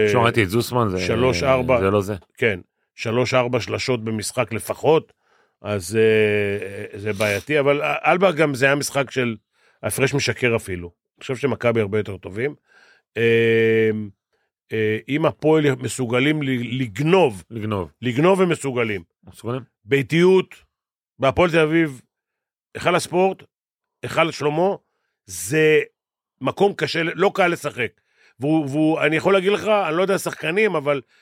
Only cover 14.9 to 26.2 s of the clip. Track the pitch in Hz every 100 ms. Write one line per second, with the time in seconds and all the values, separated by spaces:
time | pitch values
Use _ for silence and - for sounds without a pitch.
14.9 | 110 - 143 160 - 151 156 147 127 123
15.9 | - 120 123 143 156 139 127 120 127 123
16.9 | 95 151 190 151 95 - 117 107 101 80
17.9 | _ 120 120 170 190 185 156 135 123 113
18.9 | 98 82 _ - - 107 127 - _ 101
19.9 | 139 127 165 180 185 180 - _ _ _
20.9 | _ _ - 135 - 180 165 156 165 160
21.9 | 127 _ _ _ _ _ _ _ - 165
22.9 | 175 - 175 190 185 - _ _ _ _
23.9 | _ 120 131 165 - 143 156 185 185 _
24.9 | _ _ _ _ 92 92 156 156 151 -
25.9 | _ _ _